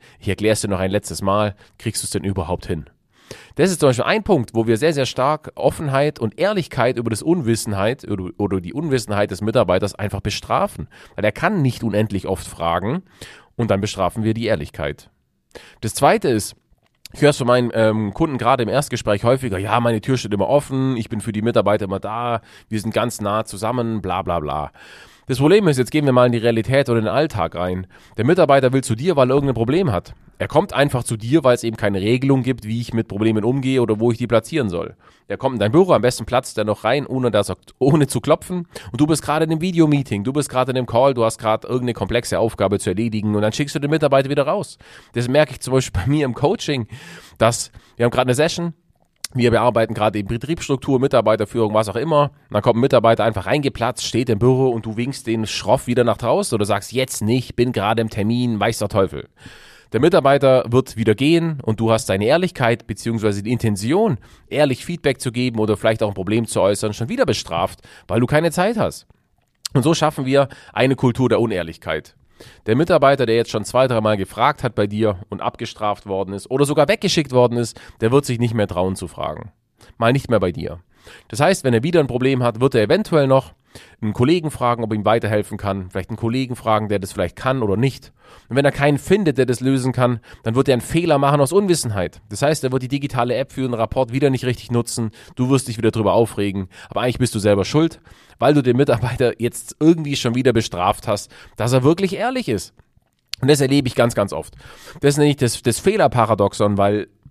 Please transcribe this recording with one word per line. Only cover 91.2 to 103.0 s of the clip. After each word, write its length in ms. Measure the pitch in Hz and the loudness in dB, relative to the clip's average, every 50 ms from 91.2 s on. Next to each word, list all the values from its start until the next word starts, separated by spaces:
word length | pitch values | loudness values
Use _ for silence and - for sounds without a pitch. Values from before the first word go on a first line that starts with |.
| 143 139 147 147 | 4 2 4 2
aus 120 | 135 135 | 2 2
Unwissenheit. 680 | 170 202 208 185 170 - - 117 101 98 87 - - - - - | 2 2 2 2 0 0 -2 -4 -4 -4 -4 -6 -8 -12 -16 -12
Das 140 | 104 - | -6 -2
heißt, 220 | 143 151 160 - 135 | 0 0 0 0 -2
er 80 | 127 | -2
wird 100 | 131 131 | -2 -4
die 60 | 127 120 | -4 -4
digitale 460 | 139 139 143 135 131 127 120 123 113 | -6 -4 -4 -4 -2 -2 -2 0 -2
App 180 | 123 135 - | -2 -4 -6
für 120 | - 135 131 | -6 -6 -4
einen 100 | 123 120 | -4 -2
Rapport 380 | 110 110 - - 131 131 117 | -2 -2 -2 0 -2 -2 0
wieder 160 | 123 135 147 135 | 0 2 2 2
nicht 160 | 131 - 127 | 2 2 0
richtig 260 | 127 117 - - - | -2 -4 -4 -4 -2
nutzen, 420 | 120 120 113 - - 123 113 104 - - - - - | -2 -2 -2 -2 -4 -6 -6 -6 -8 -12 -20 -10 -4
du 140 | - 123 127 | -2 0 2
wirst 180 | 139 127 - 123 | 2 2 2 -2
dich 100 | 104 110 | -4 0
wieder 140 | 110 110 | 0 0
drüber 220 | - 113 104 95 87 | 2 2 2 4 4
aufregen, 540 | 113 117 - - 104 101 101 95 101 92 - - - - - | 4 2 2 0 -4 -4 -2 -2 -4 -6 -8 -12 -20 -14 -8
aber 140 | - 101 | -6 -4
eigentlich 160 | 117 127 - - | -2 -2 -2 -2
bist 160 | 123 - - | -2 -2 -2
du 40 | 107 | 0
selber 260 | 95 107 101 101 92 | 2 2 4 2 2
schuld, 360 | - - 151 165 160 - - _ - - _ _ _ _ - | 0 2 0 0 0 -2 -8 _ -20 -20 _ _ _ _ 0
weil 160 | 117 139 151 | 2 4 4
du 80 | 147 | 4
den 140 | 123 127 120 | 4 2 2
Mitarbeiter 580 | 131 139 - 120 101 123 120 127 - 123 117 - - | 4 4 2 2 0 -2 -4 -2 0 0 0 0 -2
jetzt 380 | 113 120 - - - - - - | -4 -6 -6 -8 -16 -12 -4 2
irgendwie 380 | 151 160 175 160 151 143 139 | 4 4 4 4 0 -4 -4
schon 180 | - - 120 117 | -2 -2 -2 0
wieder 180 | 127 127 127 | 2 2 2
bestraft 540 | 110 113 104 - - 87 92 101 107 - - | 2 2 0 -2 -2 -2 0 0 0 -2 -2
hast, 240 | 117 101 - - - - - - - _ | -4 -4 -4 -6 -10 -20 -20 -20 -14 _
dass 160 | - 110 120 | -4 -2 0
er 120 | 135 127 123 | 2 4 4
wirklich 320 | 151 170 185 196 170 190 | 4 2 2 0 -4 -4
ehrlich 320 | 151 220 254 262 254 - 139 | -4 -4 -4 -4 -4 -4 -4
ist. 260 | 110 92 - - _ _ _ _ _ _ | -4 -6 -6 -10 _ _ _ _ _ _